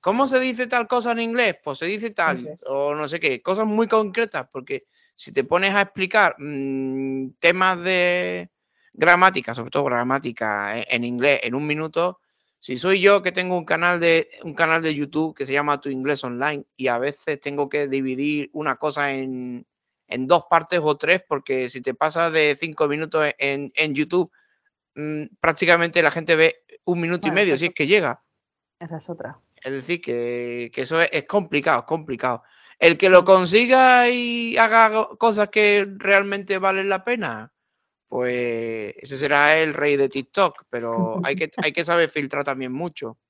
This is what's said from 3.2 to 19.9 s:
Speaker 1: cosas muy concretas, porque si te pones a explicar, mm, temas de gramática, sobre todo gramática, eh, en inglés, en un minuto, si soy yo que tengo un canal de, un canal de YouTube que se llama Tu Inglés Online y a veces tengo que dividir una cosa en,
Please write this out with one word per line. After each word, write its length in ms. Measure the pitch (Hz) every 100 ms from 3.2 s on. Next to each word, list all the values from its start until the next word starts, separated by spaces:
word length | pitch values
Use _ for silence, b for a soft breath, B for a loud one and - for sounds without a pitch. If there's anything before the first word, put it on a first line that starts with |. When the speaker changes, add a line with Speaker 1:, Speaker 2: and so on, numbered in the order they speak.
| 156 127
Speaker 1:
cosas 240 | - 190 220
muy 200 | 214 226
concretas, 600 | 220 214 185 226 156 143
porque 340 | 135 127 135 _ _ _ _
si 160 | -
te 120 | -
pones 300 | 131 175 196 202
a 60 |
explicar, 540 | 196 - 190 214 185 -
mm, 960 | 147 143 139 135 131 131 135 135 131 _
temas 400 | 170 180 185 185
de 680 | 196 185 180 180 180 180 180 _ _ _ _
gramática, 600 | - 160 175 185 185 123 117
sobre 160 | 117
todo 120 | - 139
gramática, 920 | 123 123 135 139 113 110 104 101 113
eh, 60 | 110
en 140 | 123
inglés, 360 | 120 120 139 139
en 120 | 117 127
un 100 | 151
minuto, 540 | 151 156 160 175 180 _ _ _ _
si 180 | - 127
soy 220 | 170 190
yo 200 | 196 202
que 80 | 185
tengo 260 | 185 185 180
un 80 | 160
canal 340 | 165 175 175
de, 300 | 170 165 - -
un 100 | 165
canal 280 | 143 165 160
de 120 | 160 147
YouTube 400 | 143 151 160 -
que 100 | 135
se 60 |
llama 280 | 143 147 143
Tu 80 | 143
Inglés 340 | 131 135 147
Online 400 | 127 120 143 147 - _
y 100 | 131
a 100 | 120
veces 420 | 135 143 - 143
tengo 260 | 143 143 139
que 180 | 147 143
dividir 640 | 135 131 127 147 147 139
una 240 | 151 156 160
cosa 340 | 156 143 143
en, 540 | 135 131 127 127 123 - _ _